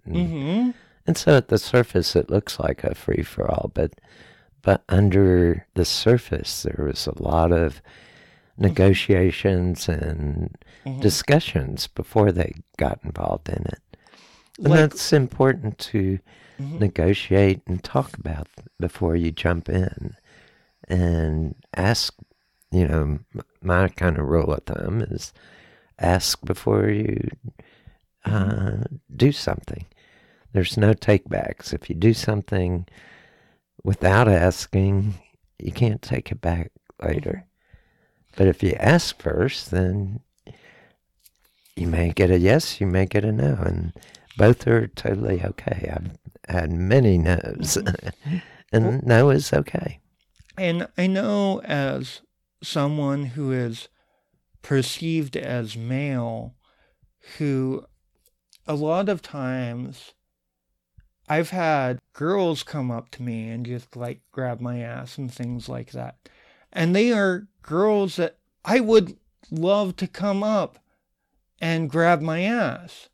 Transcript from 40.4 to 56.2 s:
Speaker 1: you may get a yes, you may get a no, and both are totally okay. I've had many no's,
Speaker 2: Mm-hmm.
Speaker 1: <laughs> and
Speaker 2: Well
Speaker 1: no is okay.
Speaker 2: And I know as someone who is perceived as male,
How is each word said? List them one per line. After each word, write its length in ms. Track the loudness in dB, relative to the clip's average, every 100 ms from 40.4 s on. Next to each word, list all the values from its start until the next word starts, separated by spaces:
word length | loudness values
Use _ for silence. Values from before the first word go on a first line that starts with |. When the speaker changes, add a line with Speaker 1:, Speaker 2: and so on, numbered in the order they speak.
| -20 -20 _ _ _ _ _ _ _ _ _ _ _ -6
Speaker 1:
you 100 | -2
may 240 | 0 0
get 180 | 2 4
a 80 | 6
yes, 420 | 6 4 2 -4
you 60 | 0
may 200 | 2 2
get 180 | 0
a 80 | 0
no, 220 | 0 0 0
and 320 | -2 -2 -6 -10 -20 -20 _ 4
both 300 | 6 6 4
are 200 | 2 0
totally 540 | -4 -2 -2 -2 -2
okay. 460 | -2 -6 -6 -4 -4
I've 240 | -6 -8 -12 -20 _ -6
had 220 | -4 -2
many 460 | -2 2 4 6 6
no's, 600 | 4 0 -2 -8 -4 -2
Speaker 2:
Mm-hmm. 560 | -2 -4 -6 -12 -6 -6 -6
Speaker 1:
<laughs> 180 | -20 _
and 120 | 2 2
Speaker 2:
Well 140 | 0
Speaker 1:
no 260 | 4 6 6
is 220 | 4 2
okay. 480 | -2 0 -6 -8 -12 _ _ _ _ _ -6
Speaker 2:
And 300 | -4 -4 -6 -2
I 80 | 0
know 540 | 0 0 0 0 -2
as 580 | -4 -4 -2 -4 -8 -14 _ _ _ _
someone 640 | -8 -4 -2 -2 -2 -4 -6
who 260 | -6 -4
is 360 | -2 -4 -8 -16 _ _ _ _ _ _ _
perceived 760 | -2 0 0 -4 -4 -4 -4 -8
as 400 | -6 -6 -6 -10
male, 800 | -6 -4 -4 -4